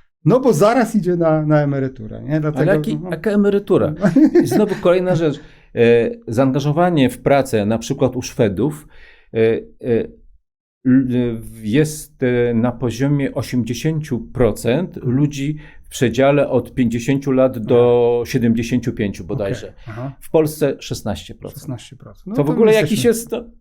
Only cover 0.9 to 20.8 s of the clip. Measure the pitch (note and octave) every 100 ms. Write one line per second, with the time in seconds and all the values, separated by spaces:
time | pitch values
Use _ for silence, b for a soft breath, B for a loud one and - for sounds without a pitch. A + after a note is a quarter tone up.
0.9 | G#3 F3 F3 D#3+ D#3 D3+ D3+ C#3+ C#3 C3+
1.9 | C3 A2 A2 A#2+ D#3 D#3 D3+ D#3 D#3 D3+
2.9 | D3+ F3+ E3+ A3 G#3 G3+ G3+ G#3 E3 A2
3.9 | D3+ G3 C4+ D#4 E4+ - - G#3 F#3 -
4.9 | F#3 F3+ D#3+ D#3+ C3 B B B - A#2
5.9 | A#2 A2+ - - A2+ C3+ C3+ C#3+ D3 F3+
6.9 | D#3+ B2+ - - C#3 C3 A2 G2+ A2+ -
7.9 | C#3 B2+ B2+ - - G#2+ F#2 C#3 D3 -
8.9 | b b b b A2+ A2+ A2+ - - B2+
9.9 | A2+ - - - _ _ _ _ _ B2+
10.9 | C3 B2 B2 A#2+ A2+ G#2+ A2 G#2+ C3 D#3
11.9 | - - _ B2+ B2 A#2+ A#2 B2 A#2+ B2
12.9 | A#2+ C#3 C#3+ C3+ C#3+ A#2+ B2+ A2 A#2 D#3
13.9 | D#3+ D#3 A#2+ - - A#2 G2+ A#2 C3+ F3+
14.9 | - C3 C3 D3 C#3+ C#3 D3+ B B -
15.9 | - A#2+ A#2 C3+ C#3+ C3+ B2+ A#2+ - A#2+
16.9 | A2+ C#3 C#3 C#3+ B2+ C3 A#2 G#2+ A#2+ A#2+
17.9 | A#2+ A#2+ A#2+ A2+ C3 A#2 A2+ A#2 B2 A#2+
18.9 | G#2+ G#2 F#2+ F2 G#2 G2 G2 - - -
19.9 | G#2+ C3+ - - E3 D#3 D3+ C#3 -